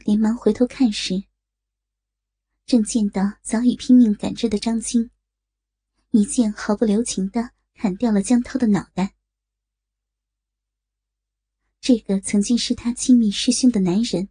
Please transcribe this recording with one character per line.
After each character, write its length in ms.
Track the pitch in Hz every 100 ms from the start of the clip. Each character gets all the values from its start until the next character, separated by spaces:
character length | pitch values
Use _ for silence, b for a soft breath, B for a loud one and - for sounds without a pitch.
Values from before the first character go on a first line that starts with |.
连 120 | - 208
忙 200 | 220 233
回 160 | 214
头 120 | 220
看 280 | 247 - 254
时， 320 | 208 - 185 - _ _ _ _ _ _ _ _ _ _ _ _ _
正 200 | - 247
见 240 | 208 240 208
到 320 | 196 202 -
早 200 | - 220
已 120 | 247
拼 220 | 247 - 254
命 180 | 233
赶 180 | 202 -
着 160 | - 233
的 80 | 208
张 240 | 233 226
青 300 | - 240 233 _ _ _ _ _ _ _ _ _ _
一 140 | 220
剑 280 | 208 - 220
毫 240 | 208 - 208
不 80 |
留 180 | 226 202
情 260 | 240 - 190
地 200 | 233 240 _ _
砍 220 | _ 208 185
掉 160 | 240
了 100 | 208
江 180 | 196 240
涛 160 | 247 254
的 120 | 226
脑 200 | 190 -
袋。 220 | - 196 _ _ _ _ _ _ _ _ _ _ _ _ _ _ _ _ _ _ _ _ _ _ _ _ _ _ _
这 180 | - 233
个 220 | - 196
曾 200 | - 208
经 160 | 202 240
是 200 | - 247
他 160 | 240
亲 260 | 247 - 247
密 100 | 214
师 220 | - -
兄 180 | 240 254
的 80 | 220
男 200 | 185 190
人 260 | 233 175 196